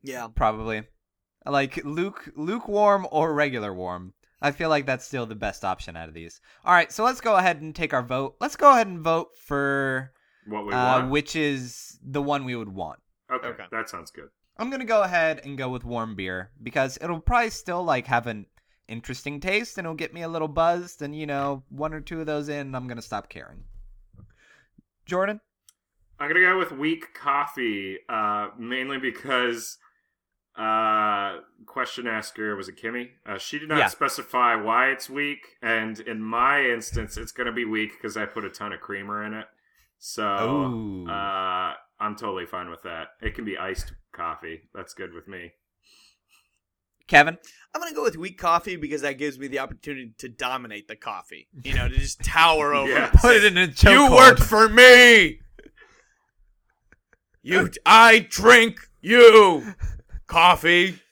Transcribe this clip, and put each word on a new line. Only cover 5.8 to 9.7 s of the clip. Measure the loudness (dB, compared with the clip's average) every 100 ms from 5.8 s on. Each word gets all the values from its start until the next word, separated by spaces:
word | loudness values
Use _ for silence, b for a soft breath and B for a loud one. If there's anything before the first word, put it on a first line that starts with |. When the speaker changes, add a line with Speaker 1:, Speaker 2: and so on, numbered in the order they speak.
| -12 -16
Speaker 2:
out | -18
of |
these. | -18 -20 _ _ _ 0
All |
right, | 2 0
so | -4 -4
let's | -2
go | 0 2
ahead | 2 -2
and | -10
take | -8 -4
our | -4
vote. | -4 -6 -8 _
Let's | -10 2
go | 4
ahead | 4 2
and | -4
vote | -2 -2 -4 _ -8
for, | -4 -2